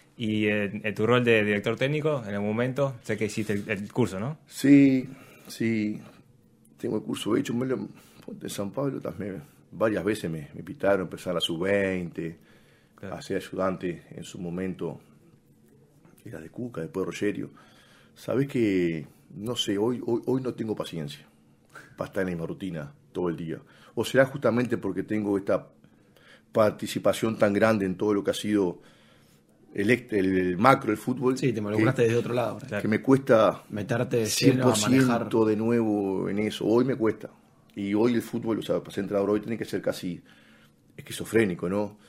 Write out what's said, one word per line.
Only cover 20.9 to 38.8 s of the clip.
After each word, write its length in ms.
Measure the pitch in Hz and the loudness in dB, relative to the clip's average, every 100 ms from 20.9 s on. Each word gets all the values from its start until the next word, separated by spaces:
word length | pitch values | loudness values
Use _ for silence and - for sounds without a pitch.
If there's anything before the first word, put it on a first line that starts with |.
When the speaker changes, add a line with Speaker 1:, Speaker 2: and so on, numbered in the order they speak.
| 85 73 - - _ _ _ _ - - - | -8 -8 -12 -20 _ _ _ _ -20 -16 -10
Speaker 2:
para 120 | 85 | -6
estar 140 | 101 | -4
en 40 | 92 | -4
la 40 | |
misma 140 | 85 82 | -4 -6
rutina 460 | 76 95 82 73 - _ | -8 -8 -8 -10 -16 _
todo 160 | 95 90 | -4 -4
el 80 | 78 | -4
día. 220 | 82 67 - - - | -8 -10 -14 -20 -10
O 100 | 117 | -6
será 200 | 107 127 131 | 2 2 2
justamente 500 | - 120 117 123 107 | 0 0 0 0 -2
porque 280 | 98 92 | -4 -6
tengo 340 | 95 107 101 98 | -4 -4 0 -2
esta 300 | 98 92 - _ _ _ _ _ - - _ | 0 -2 -4 _ _ _ _ _ -20 -20 _
participación 840 | 113 107 - 101 98 101 - 113 110 | 2 2 2 -6 0 0 2 0 2
tan 140 | 104 | 2
grande 320 | 101 110 110 95 | 6 4 4 0
en 100 | 87 | 0
todo 180 | 104 | 0
lo 100 | 101 | 2
que 60 | 95 | 0
ha 40 | |
sido 460 | - 104 104 90 73 - - _ _ _ _ _ _ - | -2 0 2 2 -2 -14 -20 _ _ _ _ _ _ -10
el 160 | - 101 | -2 2
ex-, 220 | 123 - | 2 2
el, 240 | 104 95 92 | 0 2 2
el 180 | 90 87 | 0 4
macro 300 | 127 131 110 | 6 6 2
del 80 | 107 | -2
fútbol, 400 | 123 123 127 131 | -4 -2 0 0
Speaker 3:
Sí, 120 | 143 | -2
te 40 | |
Speaker 2:
que, 40 | 107 | -2
Speaker 3:
involucraste 440 | 104 107 117 127 | -2 2 2 4
desde 140 | 113 117 | 2 2
otro 180 | 107 | 0
lado, 200 | 123 113 | -2 -2
¿verdad? 140 | 104 - | -6 -6
Speaker 1:
Claro. 140 | 104 | -4
Speaker 2:
que 60 | 107 | 0
me 140 | 107 | 0
cuesta 600 | 135 135 135 113 98 - - | 4 4 6 6 6 2 -6
Speaker 3:
Meterte 460 | 107 95 117 123 120 | -8 -4 -2 0 0
de 80 | 107 | 0
Speaker 2:
cien 260 | - 135 | 4 4
Speaker 3:
lleno 120 | 127 | 6
a 20 | 127 | 4
Speaker 2:
por 80 | 107 | 4
ciento 280 | 107 131 127 | 4 6 6
Speaker 3:
manejar. 400 | 117 107 117 110 | 2 2 4 4
Speaker 2:
de 100 | 107 | 4
nuevo 720 | 113 120 110 104 98 95 92 | 2 2 2 2 0 -2 -2
en 100 | 101 | -2
eso. 260 | 107 - - | -2 0 2
Hoy 180 | 120 | 4
me 120 | 131 117 | 4 2
cuesta. 340 | 110 - - - _ _ _ | 0 0 -10 -18 _ _ _
Y 180 | 104 98 | -8 -2
hoy 220 | 104 120 | 2 4
el 80 | 113 | 2
fútbol, 360 | - 110 110 98 | -2 -6 -2 -4
o 20 | |
sea, 160 | 87 | -2
para 100 | 87 | -4